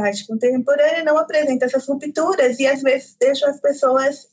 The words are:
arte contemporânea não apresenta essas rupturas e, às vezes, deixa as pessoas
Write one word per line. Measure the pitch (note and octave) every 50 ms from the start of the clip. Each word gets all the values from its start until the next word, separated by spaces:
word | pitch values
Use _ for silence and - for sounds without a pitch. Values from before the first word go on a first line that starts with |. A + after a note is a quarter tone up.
| G#3
arte | G3+ G3+ G3+ -
contemporânea | - A3+ A3 A#3+ B3 C4 B3+ A#3+ C4+ C#4+ C#4+ D4 D#4 D#4+ E4 E4
não | D4+ D4+ D#4
apresenta | D#4+ D#4+ D#4 D4+ D4+ C#4+ C4 B3+ B3+
essas | B3 C4 C4+ -
rupturas | - C#4 C#4 - D4+ D4+ - D#4+ F4 F#4+ - C5+ B3+ A#3+ A#3+
e, | C4+
às | C4+ C#4 C4+
vezes, | C4+ C4+ C4 C4+ - - _ _
deixa | B3 C4 C#4 C#4 D4 C#4+
as | C#4 -
pessoas | - C#4+ C#4 - - B3+ B3+ C4 C4+ C#4 C#4+ - - _